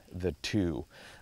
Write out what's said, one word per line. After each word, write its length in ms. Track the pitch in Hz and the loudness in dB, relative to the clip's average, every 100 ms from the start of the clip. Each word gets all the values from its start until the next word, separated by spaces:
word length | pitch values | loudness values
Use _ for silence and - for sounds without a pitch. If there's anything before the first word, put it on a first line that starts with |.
| - | -6
the 200 | 90 90 80 | -2 0 0
two. 440 | - 107 90 67 - - - - | 2 4 4 2 -4 -12 -18 -8